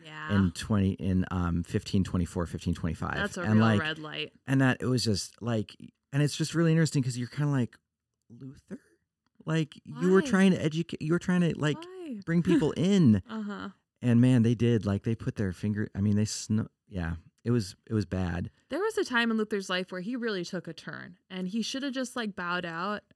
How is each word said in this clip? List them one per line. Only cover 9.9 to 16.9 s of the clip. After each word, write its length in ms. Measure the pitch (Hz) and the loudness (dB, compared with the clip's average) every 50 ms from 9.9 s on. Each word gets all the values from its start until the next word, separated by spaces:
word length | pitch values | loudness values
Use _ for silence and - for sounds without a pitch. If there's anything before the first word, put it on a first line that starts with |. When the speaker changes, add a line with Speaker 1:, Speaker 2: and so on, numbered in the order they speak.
| 147 147 170 185 | -6 -2 2 4
Speaker 2:
were 100 | 190 190 | 6 6
Speaker 1:
Why? 60 | - 269 | 4 4
Speaker 2:
trying 240 | 202 190 190 196 | 4 4 6 6
to 120 | 175 - - | 6 4 2
educate, 380 | 156 147 165 170 - - - | 0 -2 -2 -4 -4 -6 -6
you 120 | 156 156 170 | -2 0 0
were 60 | 175 | 0
trying 220 | - - 180 180 | 0 2 2 2
to, 160 | 175 165 - - | 4 2 2 0
like, 200 | - 151 147 311 | 0 0 0 -2
Speaker 1:
Why? 420 | 339 359 381 370 349 302 247 202 190 | -6 -12 -14 -12 -12 -10 -10 -8 -4
Speaker 2:
bring 160 | - 165 175 | 0 2 2
people 300 | 156 - 339 285 160 143 | 4 4 4 4 4 2
Speaker 1:
<laughs> 40 | - | 2
Speaker 2:
in." 460 | - 165 190 202 190 165 117 107 95 - - | 2 2 4 6 6 8 8 6 6 4 -2
Speaker 1:
Uh-huh. 400 | 220 220 208 208 202 190 190 196 - _ _ _ _ _ | -8 -8 -8 -8 -8 -10 -12 -14 -16 _ _ _ _ _
Speaker 2:
And 180 | - 123 117 117 | 0 4 6 6
man, 220 | 123 127 131 120 | 6 6 6 6
they 140 | 110 117 120 | 4 4 2
did, 280 | 101 120 117 120 110 90 | 2 2 2 2 2 2
like, 180 | 101 98 101 - | 0 0 0 0
they 120 | 113 113 | -2 -4
put 200 | - - 131 - | -4 -4 -6 -4
their 180 | - 107 92 87 | -2 -2 -4 -2
finger, 360 | - - 104 104 104 107 - - | -2 -2 -2 -2 -2 -4 -4 -2
I 60 | 95 | 0
mean, 140 | 101 104 101 | 2 2 2
they 100 | 104 107 | 2 2
sno-, 440 | 104 - - - - 107 110 113 - _ _ _ | 0 -2 -6 -4 -2 -2 -2 -2 -4 _ _ _
yeah, 280 | _ | _